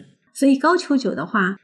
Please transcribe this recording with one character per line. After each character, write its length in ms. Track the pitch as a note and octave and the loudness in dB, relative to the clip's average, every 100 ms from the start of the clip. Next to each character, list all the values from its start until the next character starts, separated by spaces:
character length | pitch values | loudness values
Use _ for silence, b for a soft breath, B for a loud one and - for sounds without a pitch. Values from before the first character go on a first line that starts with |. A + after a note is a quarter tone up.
| - _ _ | -14 _ _
所 120 | - C4+ | -2 2
以 120 | C#4 | 2
高 180 | D#4 E4+ | 2 0
球 180 | - | 0
酒 200 | C#4 G3 | -2 -2
的 100 | - | -6
话， 320 | D#3+ G#3+ F#3 G3 | -4 -2 -2 -4